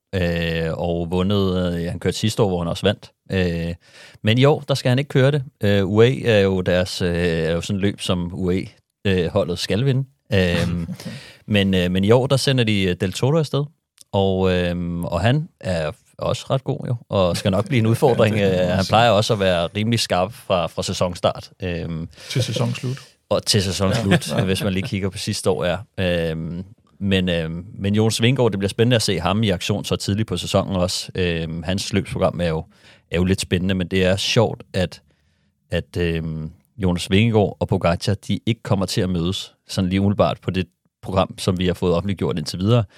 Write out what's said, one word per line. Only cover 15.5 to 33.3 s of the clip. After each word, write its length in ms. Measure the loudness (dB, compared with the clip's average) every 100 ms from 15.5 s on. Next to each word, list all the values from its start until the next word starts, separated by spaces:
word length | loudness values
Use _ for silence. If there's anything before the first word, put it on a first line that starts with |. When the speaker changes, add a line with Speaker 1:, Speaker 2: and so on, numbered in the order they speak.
| -8
Speaker 1:
er 320 | -6 -4 -4 -8 _ -8
også 280 | -6 -4 -4
ret 140 | -4
god 220 | -4 -6 -6
jo, 80 | -8 -2
og 280 | 0 0 0
skal 140 | 0
nok 180 | 0 0
blive 100 | 0
en 80 | 2
udfordring. 500 | 2 2 4 2 2
Speaker 2:
<laughs> 20 |
Ja, 60 | 2
det 20 | 2
må 40 |
Speaker 1:
Øh, 40 | 2
Speaker 2:
man 60 | 0
Speaker 1:
han 80 |
Speaker 2:
sige. 60 | 2
Speaker 1:
plejer 200 | 4 6
også 220 | 4 2
at 80 | 2
være 260 | 2 2 0 -2
rimelig 240 | 0 0
skarp 320 | 0 0 -2
fra, 340 | -4 -2 0 0
fra 160 | -4
sæsonsstart. 680 | -4 -2 -2 0 -2 -2 -10 -10
Øhm, 460 | -6 -6 -6 -8 -10 -14 -6
Speaker 2:
Til 140 | -4
sæsonslut. 540 | -2 -2 -2 -4 -8 -8 -12 _ -2
Speaker 1:
og 180 | -2 2
til 160 | 2
sæsonsnslut, 680 | 0 0 0 2 2 0 0
Speaker 2:
<laughs> 60 | -2
Ja. 60 |
Speaker 1:
hvis 200 | 0 0
man 80 | -2
lige 140 | -2 -4
kigger 220 | -4 -4
på 80 | -6
sidste 320 | -6 -2 -2
år, 140 | 0
ja. 120 | 0 -2 -6 -4 0 0 -2
Øhm, 340 | -4 -6 -8 -12 -18 _ -6
men, 280 | 0 2 2
øhm, 380 | 0 -2 -6 -10 -6
men 160 | 0
Jonas 280 | 2 2 2
Vingegaard, 280 | 2 2 2
det 80 | 0
bliver 100 | -2
spændende 260 | 2 2 4
at 60 |
se 180 | 2 0
ham 220 | 0 2
i 80 | 2
aktion 340 | 0 -2 -4
så 120 | -2 -4
tidligt 320 | -2 -2 -2
på 80 | -6
sæsonen 400 | -2 0 0 0
også. 340 | -2 -2 -6
Øhm, 480 | -4 -2 -2 -4 -6
hans 300 | -4 -4 -2
løbsprogram 480 | -4 -4 -2 -2 0
er 80 | -2
jo, 160 | -2 -6 _ -20 -20 _
er 60 | 0
jo 80 |
lidt 160 | 0